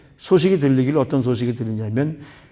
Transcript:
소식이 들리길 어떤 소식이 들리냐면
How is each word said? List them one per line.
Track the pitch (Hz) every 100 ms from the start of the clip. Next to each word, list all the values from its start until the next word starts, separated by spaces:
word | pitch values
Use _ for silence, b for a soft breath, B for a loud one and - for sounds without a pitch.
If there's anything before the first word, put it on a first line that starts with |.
| B B
소식이 | - 185 180 190
들리길 | 143 131 131 151
어떤 | 127 139
소식이 | 123 120 120
들리냐면 | 113 113 110 107 110 151 156 147 B B